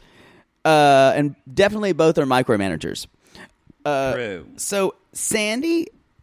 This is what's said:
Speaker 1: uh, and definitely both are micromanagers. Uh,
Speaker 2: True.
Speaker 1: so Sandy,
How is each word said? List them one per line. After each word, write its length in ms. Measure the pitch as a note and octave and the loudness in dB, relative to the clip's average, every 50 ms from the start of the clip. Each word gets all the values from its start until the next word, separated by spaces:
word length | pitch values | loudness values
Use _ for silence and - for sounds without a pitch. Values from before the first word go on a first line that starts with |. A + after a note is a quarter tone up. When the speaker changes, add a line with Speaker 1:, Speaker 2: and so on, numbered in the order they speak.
| _ _ _ _ - _ _ _ _ _ _ _ - | _ _ _ _ -20 _ _ _ _ _ _ _ 0
Speaker 1:
uh, 480 | D#3 D#3 D3+ D3 C#3+ C#3 C3+ C3+ C3+ - | 2 4 4 6 6 6 6 6 4 4
and 180 | C#3+ D3 D3 C#3+ - _ C3+ B2+ | 2 0 -2 -4 -8 _ -6 -2
definitely 400 | D3 G3 G3+ G#3 G#3+ G#3 G3 E3+ | 0 0 0 0 -2 -4 -2 0
both 260 | D3 E3 D#3+ D#3+ E3+ | 2 2 2 2 2
are 80 | D3 | 0
micromanagers. 800 | C3 B2+ B2+ B2+ - A#2 G2+ G2 F#2+ E2 D2+ - D2+ - - - - _ _ _ _ - - - - _ _ _ _ _ _ - | 0 0 0 2 0 0 0 -2 -2 -4 -6 -8 -10 -10 -12 -14 -16 _ _ _ _ -20 -20 -20 -20 _ _ _ _ _ _ -6
Uh, 280 | D3+ C#3+ C3+ C3+ C3 B2 | -4 -4 -2 -2 -2 -4
Speaker 2:
True. 340 | B2 A#2+ G#2+ F#2+ E2 C#2 - - | -4 -6 -8 -8 -10 -14 -16 -16
Speaker 1:
so 380 | - - - G3+ G3+ G3 F3+ - _ _ _ - | -12 -10 -6 -2 -2 -2 -2 -4 _ _ _ -14
Sandy, 760 | - - - - A3 G#3 G#3+ A3 B3 D4 E4 E4+ E4+ - - - _ _ _ _ _ | -10 -6 -4 -4 -2 -2 -4 -4 -4 -2 -2 -2 -2 -4 -6 -10 _ _ _ _ _